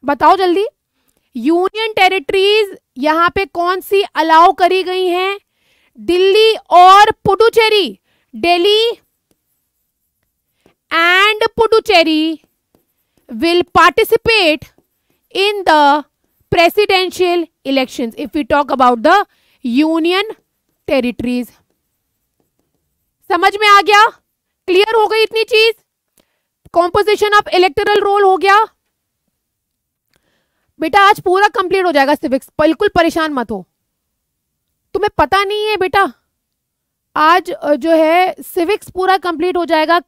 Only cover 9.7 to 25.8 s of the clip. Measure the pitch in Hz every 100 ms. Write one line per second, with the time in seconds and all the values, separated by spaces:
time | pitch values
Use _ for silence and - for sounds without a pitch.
9.7 | _ _ _ _ _ _ _ _ _ _
10.7 | _ _ 320 339 370 403 427 453 - 453
11.7 | 453 - 370 330 311 320 311 _ _ _
12.7 | _ _ _ _ _ _ 226 320 349 -
13.7 | 370 330 320 440 466 - 453 339 - -
14.7 | _ _ _ _ _ _ - 392 415 370
15.7 | 311 285 294 285 _ _ _ _ 359 339
16.7 | - 415 381 370 - 359 349 330 _ 269
17.7 | 269 262 - 240 - 262 311 247 294 277
18.7 | 262 247 240 220 381 381 _ _ _ 254
19.7 | 233 311 330 330 370 427 403 _ _ _
20.7 | _ - 285 247 226 240 247 233 _ _
21.7 | _ _ _ _ _ _ _ _ _ _
22.7 | _ _ _ _ _ _ 359 392 403 427
23.7 | 403 403 415 440 - _ _ _ _ -
24.7 | 359 415 453 427 440 440 453 440 440 453
25.7 | 427